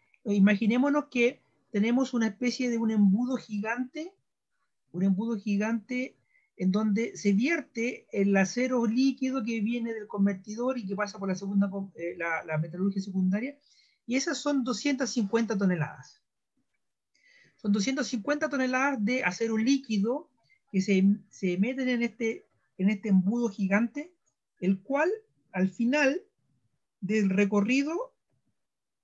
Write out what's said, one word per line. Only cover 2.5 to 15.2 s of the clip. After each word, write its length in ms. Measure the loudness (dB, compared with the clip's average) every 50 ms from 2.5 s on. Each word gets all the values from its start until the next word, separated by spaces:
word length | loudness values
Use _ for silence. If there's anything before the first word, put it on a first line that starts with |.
| -2 -2 -2 -2
de 80 | -2 0
un 140 | 0 0
embudo 460 | 4 4 6 6 6 4 2 0 -2 -4
gigante, 760 | -6 -6 -6 -6 -4 -4 -4 -4 -6 -6 -8 -10 -10 -10 -14 _ _ _ _ _ _ _ _ _ _ _ _ _ _ _
un 100 | -4 -2
embudo 340 | 0 0 2 0 -2 -4 -4
gigante 800 | -4 -2 -2 0 0 0 0 -2 -4 -4 -6 -6 -6 -6 -6 -10 _ _ _ _ _ _ _ _ -2
en 140 | 0 0
donde 460 | 2 2 2 2 2 0 0 -2 -4 -2
se 160 | 0 2 2
vierte 720 | 4 2 2 0 -2 -4 -6 -6 -6 -4 -4 -4 -6 -10 _
el 260 | -2 0 2 4 4 4
acero 480 | 2 2 0 -2 -2 0 0 0 0
líquido 580 | 2 2 2 2 2 2 0 -2 -4 -2 -2 -4
que 180 | -2 -2 -2
viene 320 | -2 -2 -2 -2 -4 -4 -6
del 120 | -8 -8
convertidor 720 | -6 -2 0 2 2 0 -2 -6 -10 -8 -4 -2 -2 -2 -4
y 80 | -4
que 100 | -6 -4
pasa 220 | -4 -4 -4 -6 -6
por 100 | -4 -4
la 60 | -4
segunda 380 | -4 -4 0 2 2 2 2
co-, 200 | 0 -4 -8 -10 -10
eh, 180 | -10 -8 -8 -6 -6
la, 240 | -4 -4 -4 -4 -4
la 140 | -4 -4 -4
metalurgia 420 | -4 -4 -4 -2 -2 -2 -2 -2
secundaria, 560 | -4 -4 -2 0 0 2 0 0 -2 -6 -10 -12 _ _ _ _ _ _ _ _ _
y 100 | -4 -2
esas 220 | -2 -2 -2 -4 -4
son 260 | -2 -2 0 0 0
doscientas 460 | -2 -4 -2 -2 -2 -2 0 -2 -4
cincuenta 480 | -2 -2